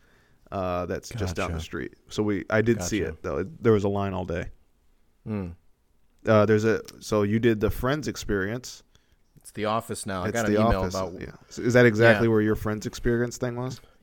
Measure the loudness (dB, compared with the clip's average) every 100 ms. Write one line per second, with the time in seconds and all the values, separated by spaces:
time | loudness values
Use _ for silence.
0 | _ _ _ _ _ -6 -2 -4 -4 -6
1 | -8 -6 -4 -4 -4 -6 -8 -8 -10 -12
2 | _ -2 0 -2 0 2 4 0 0 -2
3 | -2 -6 -6 -4 -6 0 2 4 2 -2
4 | -4 -4 -6 -6 -8 -14 _ _ _ _
5 | _ _ -8 -6 -8 -12 _ _ _ _
6 | _ _ 4 4 6 4 2 0 -4 -16
7 | -2 0 2 2 2 4 0 0 -2 -2
8 | -4 -8 -4 -2 -2 -6 -10 -18 _ _
9 | _ _ _ _ -18 -6 -2 -2 -4 -8
10 | -6 -4 -2 -2 2 4 4 2 0 -2
11 | -6 -8 -14 -16 -16 -4 2 6 6 8
12 | 6 6 4 4 2 0 -2 -4 -8 -4
13 | -2 0 -2 -4 -6 -6 -8 -10 -18 _